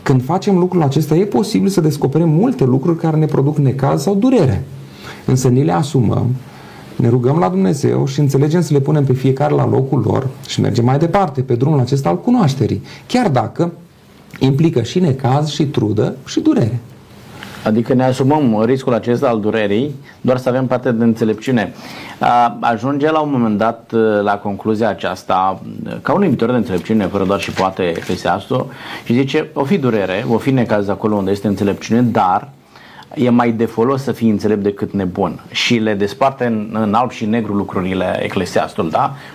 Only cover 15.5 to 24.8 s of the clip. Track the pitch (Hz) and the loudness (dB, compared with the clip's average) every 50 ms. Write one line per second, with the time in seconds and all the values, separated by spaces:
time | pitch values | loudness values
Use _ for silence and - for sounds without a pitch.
15.5 | - - 160 135 - - 113 104 107 110 123 165 214 - - - - - - 311 | -2 -2 -2 -2 0 -2 0 0 0 0 0 -2 -2 -8 -12 -6 -6 0 0 2
16.5 | 311 247 - - 120 120 - - - - - - - - - - - - - - | 2 2 0 0 -2 -6 -8 -10 -20 -20 -20 -20 -20 -20 -20 -20 -20 -18 -18 -18
17.5 | - - - 110 110 113 117 - 135 123 131 131 127 - 139 131 147 156 151 123 | -16 -6 -2 0 0 0 0 2 2 2 2 2 2 4 4 4 4 4 4 2
18.5 | 110 104 110 113 135 135 139 - - - - 117 120 113 - 131 117 110 101 107 | 2 2 4 2 2 2 2 0 0 0 2 0 0 2 2 0 0 2 0 0
19.5 | 104 113 107 101 101 107 131 151 143 - - - - - - 123 127 127 127 131 | 0 0 0 2 0 0 0 -2 -6 -10 -16 -20 -20 -6 0 0 0 2 2 0
20.5 | 123 131 131 120 127 123 - 135 120 110 117 117 113 110 117 107 107 - - - | 0 0 0 0 -2 0 0 0 0 2 2 2 2 2 0 0 0 -2 -2 -2
21.5 | 131 117 101 87 - - - - - - - - - - - - 120 120 120 120 | 0 0 0 -2 -6 -12 -18 -18 -16 -16 -16 -18 -8 -2 0 2 4 4 2 2
22.5 | 110 - 117 123 117 107 110 135 143 143 139 156 156 156 151 151 143 127 117 113 | 0 -2 -2 -2 -2 0 -2 -4 -2 0 0 0 0 0 0 0 0 0 0 0
23.5 | 107 101 110 113 113 - - - - 113 110 110 107 104 101 101 101 101 - 104 | 0 0 0 0 -2 -4 -10 -4 0 2 2 4 2 2 2 0 -2 -2 -4 -8
24.5 | 101 98 - 107 110 104 | -8 -6 -4 -4 -2 0